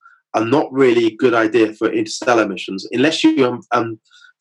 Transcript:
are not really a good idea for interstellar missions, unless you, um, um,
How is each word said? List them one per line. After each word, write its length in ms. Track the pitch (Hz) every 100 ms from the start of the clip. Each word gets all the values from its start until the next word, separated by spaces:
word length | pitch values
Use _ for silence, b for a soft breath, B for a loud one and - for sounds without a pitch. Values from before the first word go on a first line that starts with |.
| b b _
are 120 | 117 113
not 260 | 143 156
really 360 | 131 131 117 113
a 80 | 107
good 160 | 127
idea 400 | 117 110 120 107
for 180 | 107 110
interstellar 560 | 113 110 - - 117 104
missions, 400 | 87 - 95 -
unless 280 | 127 143 160
you, 240 | 160 156 123
um, 160 | 123 -
um, 280 | 123 113 110 b b b _